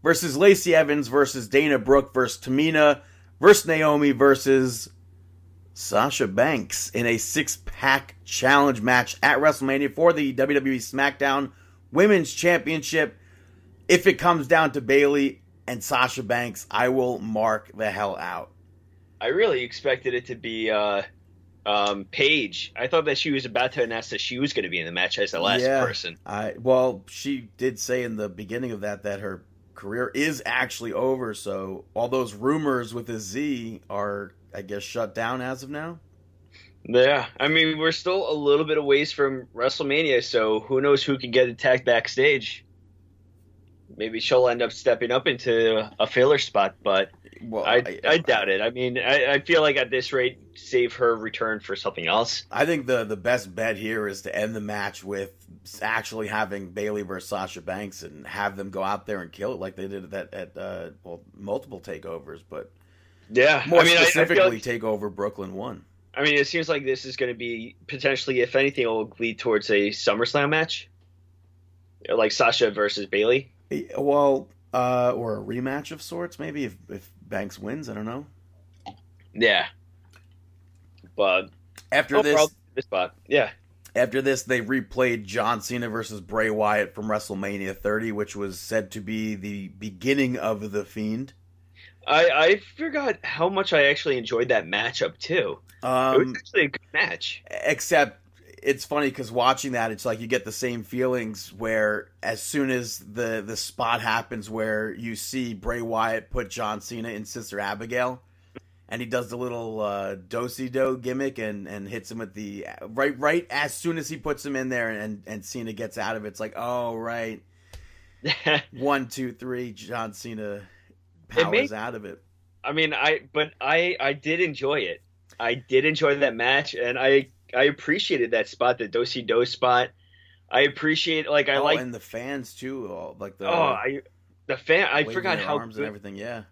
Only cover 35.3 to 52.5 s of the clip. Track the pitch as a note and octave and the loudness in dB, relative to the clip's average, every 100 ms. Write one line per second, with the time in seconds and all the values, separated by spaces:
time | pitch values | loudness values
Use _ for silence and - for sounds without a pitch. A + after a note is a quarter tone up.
35.3 | B2+ B2+ C3 C3+ D3 D#3+ E3 _ _ _ | -4 -6 -8 -10 -10 -10 -14 _ _ _
36.3 | _ _ - - _ - A#2+ C3 C#3+ A#2 | _ _ -20 -20 _ 2 6 6 4 0
37.3 | - C#3 D#3+ D#3+ D#3 D#3+ D#3+ F3 F#3+ F3+ | -2 0 4 2 2 0 0 -2 0 0
38.3 | D3+ C#3+ D3 D#3 D3+ C#3+ C#3 D3 - C#3 | 0 4 4 4 0 4 4 4 0 0
39.3 | C3+ B2+ A2+ B2+ - C#3+ C#3+ D#3+ B2+ A#2 | 0 -10 -2 0 0 0 0 4 2 2
40.3 | A#2+ A2 A2 A2 C3 C#3+ C#3 - C3+ B2+ | 2 2 0 0 2 4 4 2 -2 2
41.3 | B2 B2+ A#2 C3+ B2+ B2+ A#2 - - C#3+ | 4 4 2 2 4 4 2 2 2 4
42.3 | C#3 A2 - _ _ _ _ _ _ _ | 4 -2 -12 _ _ _ _ _ _ _
43.3 | _ _ _ _ _ _ - A2 A2+ - | _ _ _ _ _ _ -8 -6 -4 2
44.3 | B2+ B2+ A#2+ A#2 - C3 A2 A#2+ B2+ C3 | 4 4 2 -2 0 0 2 2 0 0
45.3 | A#2+ B2+ A2+ A2+ A2 G#2+ - A2 - C3 | -2 0 4 4 2 -2 -2 0 4 6
46.3 | C#3+ - G#2+ G2 - G#2 F#2+ G2 - - | 4 2 2 0 0 0 2 0 -6 -20
47.3 | - A2+ A2 F2 - - - - E3 D#3 | -18 -8 -4 2 2 2 -4 2 2 4
48.3 | A2+ G2 F#2+ A2 B2 B2+ B2 A#2 C#3+ C3 | 2 2 2 0 -2 -4 -2 2 2 4
49.3 | C#3+ C#3+ E3 D3+ C#3 B2 B2+ B2 C3+ B2+ | 0 4 4 6 2 0 -2 0 0 0
50.3 | B2+ - - - B2+ A#2+ - A#2+ A2+ A2 | -2 -20 -20 0 2 2 2 2 2 -4
51.3 | - A2+ A2 - G2 G2 F2+ E2 G2+ A#2+ | -4 -2 -4 -6 -6 -6 -4 0 2 0
52.3 | - - | -4 -6